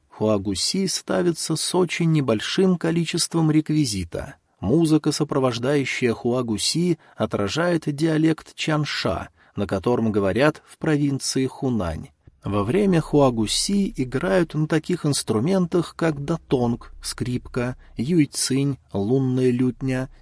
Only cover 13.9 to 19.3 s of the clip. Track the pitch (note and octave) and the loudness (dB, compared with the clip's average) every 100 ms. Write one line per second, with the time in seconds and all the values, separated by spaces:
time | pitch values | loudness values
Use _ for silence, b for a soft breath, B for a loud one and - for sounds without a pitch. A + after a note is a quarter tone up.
13.9 | - B2 B2+ F#3 F#3 E3 D3+ D#3 D#3+ - | -2 -4 -2 0 0 0 -2 0 0 0
14.9 | F3 D3+ C3+ - A2 C#3+ F#3+ F3 F3+ - | -2 -2 -2 -2 0 0 0 0 0 -2
15.9 | - E3 C#3 C#3+ E3 - C3 A#2+ A#2 - | -2 -2 -2 -4 -6 -2 0 2 -2 -6
16.9 | - - - B2 B2 - C3 B2 - b | -14 -12 -8 -6 -6 -6 -6 -6 -6 b
17.9 | - B2 F3 C#3+ - - C3 C#3 C3 _ | -6 2 2 2 0 -2 0 0 -2 _
18.9 | G2+ G2+ C3+ C3 | -4 0 2 2